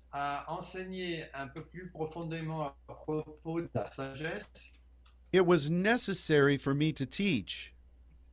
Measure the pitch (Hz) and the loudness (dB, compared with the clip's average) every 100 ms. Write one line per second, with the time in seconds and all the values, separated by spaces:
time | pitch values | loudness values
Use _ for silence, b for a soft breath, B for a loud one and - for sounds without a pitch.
0 | - 143 143 143 143 170 180 190 185 185 | -12 -4 -4 -4 -6 -8 -6 -8 -8 -6
1 | 180 165 143 139 135 160 - 170 185 160 | -4 -6 -8 -10 -10 -10 -12 -14 -14 -8
2 | 156 160 165 160 160 160 151 - - - | -6 -6 -6 -6 -4 -4 -6 -8 -16 -12
3 | - 156 151 151 160 165 170 120 104 - | -4 -4 -4 -10 -6 -4 -4 -4 -4 -6
4 | 135 135 156 196 - - - - - - | -8 -6 -6 -6 -10 -14 -14 -16 -20 -20
5 | - - - 180 175 175 143 175 196 240 | -20 -20 2 4 6 6 4 2 4 4
6 | - 185 - 151 139 139 139 139 156 151 | 2 0 4 8 8 6 2 2 2 2
7 | 131 - 202 135 92 - - - - - | -2 0 2 2 0 -8 -12 -18 -20 -20
8 | - - - | -20 -20 -20